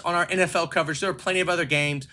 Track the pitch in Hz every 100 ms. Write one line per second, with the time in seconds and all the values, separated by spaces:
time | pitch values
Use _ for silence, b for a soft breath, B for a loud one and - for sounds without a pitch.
0 | 175 175 170 185 180 180 165 - 156 151
1 | 190 170 190 185 175 175 143 147 147 143
2 | 135